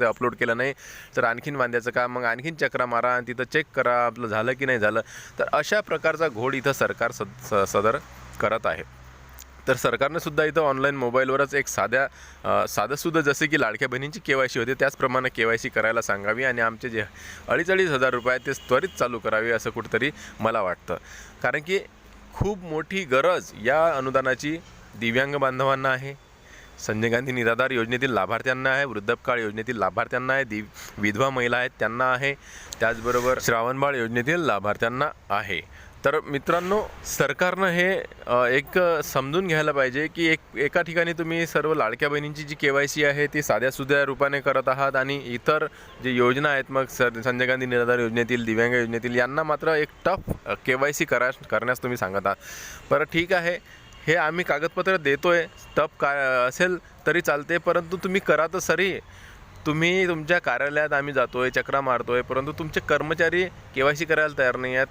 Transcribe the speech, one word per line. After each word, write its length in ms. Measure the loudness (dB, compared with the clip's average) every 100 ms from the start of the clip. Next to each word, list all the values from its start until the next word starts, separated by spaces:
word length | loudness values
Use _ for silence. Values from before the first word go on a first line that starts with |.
ते 40 |
अपलोड 300 | 2 2 -2
केलं 220 | 0 0 0
नाही 180 | -2 -4 -12 -20 -8 -2
तर 80 |
आणखीन 320 | 0 0 -4 -2
वांद्याचं 340 | 0 0 -2
काम, 220 | 0 -2
मग 120 | 0
आणखीन 300 | -2 -2 -6
चक्रा 320 | -4 -2 0 -2
मारा 280 | 0 0
आणि 120 | 0 -2
तिथं 180 | -6 -2
चेक 140 | -2 0 0
करा 300 | 2 4 2
आपलं 200 | -2 -2
झालं 260 | 0 0
की 140 | 0 0
नाही 120 | 2
झालं. 220 | 2 2 -2 -8 -10 -4
तर 60 | 0
अशा 280 | 0 2 0
प्रकारचा 480 | 0 -2 0 0 -2
घोळ 260 | 0 -2
इथं 180 | 0 0
सरकार 380 | 0 0 0 -4
सद-, 340 | -4 -10 -10 0
स-, 220 | 2 2
सदर 240 | 2 2 0 -4 -18 -14 -2
करत 260 | 0 0 -2
आहे. 340 | -4 -8 -18 -20 -20 -20 -20 -20 -6 -2
तर 80 | 0
सरकारनं 420 | 0 0 0 -2
सुद्धा 260 | -4 0
इथं 160 | 0 2
ऑनलाईन 340 | 2 2 0
मोबाईलवरच 600 | 0 0 2 2 2 2
एक 140 | 0 -2
साध्या, 400 | -2 0 0 0 -6 -20 -8
अ, 240 | 0 2 2
साधंसुधं 520 | 0 -2 -2 0 0
जसे 260 | 2 0 2
की 140 | 2
लाडक्या 280 | 0 0 -4
बहिणींची 320 | -4 -6 -6
केवायसी 380 | 0 2 2 0
होते 160 | -2
त्याचप्रमाणे 540 | 0 0 0 0 2 0
केवायसी 400 | 0 2 0 -2
करायला 340 | 0 0 0
सांगावी 420 | -2 -2 -2 0
आणि 160 | 0 0
आमचे 280 | 0 -2 -6
जे 160 | -4 -6 -10 -18 -10 -2
अडीच, 220 | 0 2
अडीच 200 | 2 2
हजार 240 | 2 2
रुपये 160 | 2 0
आहेत 160 | 0 -2
ते 220 | -6 2
त्वरित 200 | 2 2 -2
चालू 200 | -2 -2
करावे 320 | -2 0 2
असं 200 | 0 -2
कुठंतरी 400 | -6 -2 0 0 -4 -14 -4
मला 220 | 0 0
वाटतं. 340 | 0 -4 -6 -8 -10 -20 -20 -4
कारण 180 | -2 -2 -2
की 140 | -4 -4 -18 -20 -20 -10
खूप 260 | -4 -4 -4
मोठी 460 | -6 -6 -4 -6
गरज 480 | 0 2 4 2 -4 -4
या 340 | 2 4 4 2
अनुदानाची 640 | 0 0 2 0 -4 -8 -12 -20 -18 -6
दिव्यांग 340 | 0 0 0
बांधवांना 540 | 0 0 2 0 2 0
आहे, 260 | -2 -6 -16 -20 -20 -20 -20 -20 -10 -4
संजय 220 | -2 0
गांधी 240 | 0 0
निराधार 380 | 0 2 2 0
योजनेतील 400 | 0 -2 -2 0
लाभार्थ्यांना 600 | 0 0 -2 -2 -2 0
आहे, 140 | 0
वृद्धपकाळ 560 | -2 -4 -2 -2 -2 -2
योजनेतील 360 | -2 -4 -6 -2
लाभार्थ्यांना 560 | -2 0 -2 -2 0
आहे, 120 | -2
दिव-, 560 | -2 -6 -10 -14 -16 -4
विधवा 280 | -2 2 0
महिला 260 | 0 0 0
आहेत 140 | -2 -2
त्यांना 340 | -2 0 0
आहे, 220 | 0 -2 -4 -10 -20 -14 -2
त्याचबरोबर 580 | 0 0 0 2 2 2
श्रावणबाळ 560 | 2 2 0 0 0 0
योजनेतील 440 | -2 0 0 0
लाभार्थ्यांना 680 | 2 0 0 0 -2 0 -4 -6 -4
आहे. 600 | -4 -2 -6 -8 -16 -20 -2
तर 160 | 0 0
मित्रांनो, 600 | -2 -4 0 0 0 -2 -2 -10
सरकारनं 640 | -6 -2 0 0 0 2 0
हे, 360 | 2 2 0 -4 -10 0
अ, 200 | 2 4
एक 320 | 2 2 2 2 2
समजून 420 | 0 -2 -2 -2 0
घ्यायला 260 | 0 2
पाहिजे 340 | 2 0 0 -4
की 200 | 0 0
एक, 120 | 0 -2 -2
एका 260 | 0 0
ठिकाणी 300 | 0 0 0
तुम्ही 340 | -2 -2 -2 0
सर्व 280 | 0 0
लाडक्या 340 | 2 0 0 0
बहिणींची 340 | 0 -4 -8
जी 120 | -12
केवायसी 500 | -2 2 2 2 2
आहे 220 | 2 2 0
ती 160 | 0
साध्यासुध्या 600 | 2 2 2 0 2 2
रूपाने 360 | 2 2 0 0
करत 220 | 0 2 2
आहात 300 | 2 2 2
आणि 260 | 0 -4
इतर 420 | -6 -4 0 0 0 -8 -20 -6
जे 60 | 0
योजना 380 | 4 4 4 2
आहेत 160 | 0 0
मग 180 | -2 -2
सर, 340 | 0 0 0
संजय 260 | -2 0 0
गांधी 200 | 0 0
निराधार 320 | 2 2 2
योजनेतील, 460 | 2 0 0 0
दिव्यांग 300 | 0 2 2
योजनेतील 420 | 2 0 -2 -2 0
यांना 260 | 0 0
मात्र 320 | -2 -2 0
एक 140 | 0 -2 -2
टफ, 280 | -2 -2 -4 -8 -6
अ, 80 | -4 -2
केवायसी 380 | 0 0 0
करा, 260 | 0 0 0 -4 -4
करण्यास 320 | -2 0 -2
तुम्ही 140 | -4 -2
सांगत 300 | -2 -2 -2
आहात. 100 | -2 -8 -16 -16 -12 0
बरं 140 | 0
ठीक 280 | 0 -2 0
आहे, 260 | 0 0 -4 -8 -20 -20 -8 0
हे 80 |
आम्ही 300 | 2 2 0
कागदपत्र 520 | -2 -2 -2 -2 0 2
देतोय, 500 | 2 2 4 2 0 -8 -6 -2
टफ 120 | -2 0
काय 460 | 0 0 2 2 2
असेल 300 | 2 0 -2 -8 -6 0
तरी 140 | 0
चालते, 380 | 2 0 0 0
परंतु 380 | 2 0 0 -4
तुम्ही 240 | -2 0
करा 260 | 2 2 2
तर 120 | -2
सरी. 400 | 0 0 0 -2 -10 -20 -20 -20 -20 -8 -2
तुम्ही 420 | 2 2 4 2
तुमच्या 300 | 0 0 0
कार्यालयात 540 | 2 -2 0 0 0
आम्ही 200 | 0 0
जातोय, 380 | 0 0 0 0
चक्रा 300 | 0 0 0
मारतोय, 420 | 0 0 0 -2
परंतु 300 | 0 -2 -4
तुमचे 280 | -6 -6 -4 0
कर्मचारी 560 | 0 0 0 2 2
केवायसी 600 | -2 -6 -8 0 2 2
करायला 340 | 0 2 2 2
तयार 180 | 2 0
नाही 200 | 0 0
आहेत. 100 | 0